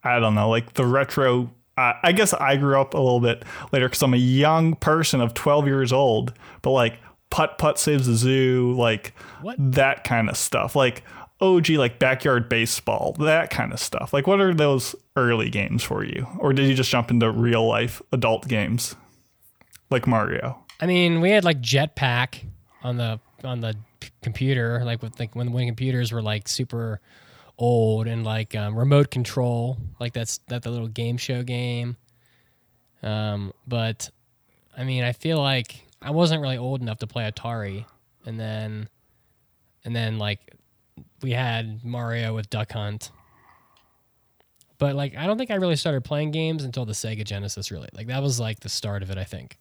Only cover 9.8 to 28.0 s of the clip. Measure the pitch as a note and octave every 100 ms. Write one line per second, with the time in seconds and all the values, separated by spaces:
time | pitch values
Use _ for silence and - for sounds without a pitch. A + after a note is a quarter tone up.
9.8 | C3+ - - A#2+ A2 - - - G2+ D3
10.8 | B2+ - - - - _ F#3+ F3+ D#3+ D#3
11.8 | B2 - C3 B2+ D3+ B2 A#2 A#2 A#2 -
12.8 | - G#2 - - D3+ D#3+ - - A2+ -
13.8 | - - - C#3+ C#3 G3 F#3+ E3 D3 C3+
14.8 | - - _ - A#2+ A2+ A2+ A2 G2+ A#2+
15.8 | - G2+ G2 - B2 F3+ D3 C3+ C#3 C3
16.8 | B2 B2+ A#2 A#2+ A2+ A2+ A#2+ A#2 A2+ A2
17.8 | A#2 - - C3 A2+ C#3+ - A2+ G#2 A#2
18.8 | - - _ _ _ _ - _ _ -
19.8 | _ B2+ B2 A#2 G#2 - B2 C3 _ -
20.8 | F#3 F3+ F3 E3 F3 G#3+ F3+ D3+ A#2 C3+
21.8 | - - C3+ A#2+ B2+ - - - _ _
22.8 | B2+ A#2+ A2+ A2 _ _ C3 B2 A2+ G#2+
23.8 | A2 _ - _ - G#2+ C3 C3 A#2 A#2+
24.8 | A#2+ A#2 A2+ - A#2 A#2+ B2 A#2+ B2 A#2
25.8 | C3 B2+ A#2 A#2 A2 G#2+ - - B2+ A#2
26.8 | A2+ G#2 _ - - - - - A#2+ A#2+
27.8 | A2+ A2